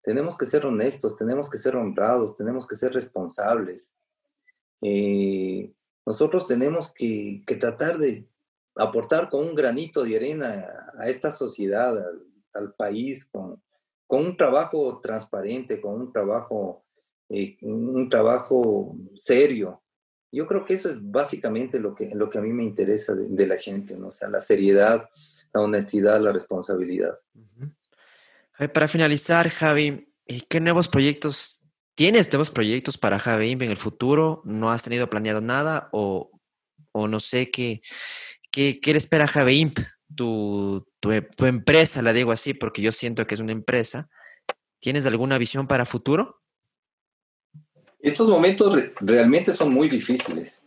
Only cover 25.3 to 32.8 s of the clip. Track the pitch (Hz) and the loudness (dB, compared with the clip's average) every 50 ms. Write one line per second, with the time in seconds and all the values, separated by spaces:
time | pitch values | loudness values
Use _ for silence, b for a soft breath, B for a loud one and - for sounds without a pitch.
25.3 | B B B B - 107 104 104 104 101 101 - - 104 98 104 107 107 107 104 | B B B B 0 0 0 2 0 -2 -2 0 0 4 4 6 6 6 4 2
26.3 | 98 92 - _ 98 92 90 - 98 90 90 87 90 92 - - - - _ _ | 0 0 -4 _ -8 -8 -4 -4 -2 -2 -2 -2 -2 -2 -2 -4 -4 -8 _ _
27.3 | _ 113 113 101 104 117 135 147 147 _ _ _ b b b b b b b b | _ -20 -20 _ _ -16 -16 -16 _ _ _ _ b b b b b b b b
28.3 | b b b b b - 143 147 - - 151 151 - 165 165 151 147 143 - - | b b b b b -4 -4 0 2 2 2 2 2 2 2 2 2 0 0 2
29.3 | 170 170 170 170 - - 160 156 147 147 151 147 143 - - _ _ _ _ - | 2 2 2 2 0 0 2 2 2 2 2 0 -4 -6 -14 _ _ _ _ -10
30.3 | 120 123 - _ - 165 165 170 170 175 170 170 - 139 135 147 143 147 - 151 | -10 -10 -6 _ -2 0 2 2 2 2 2 2 2 4 4 4 0 0 -4 -6
31.3 | 139 - - - - _ _ _ _ _ _ _ _ - 151 185 220 233 175 - | -6 -6 -12 -16 -18 _ _ _ _ _ _ _ _ 4 4 6 8 6 6 4
32.3 | - 139 156 - - - 110 107 117 131 | 2 0 0 0 0 0 0 0 0 -2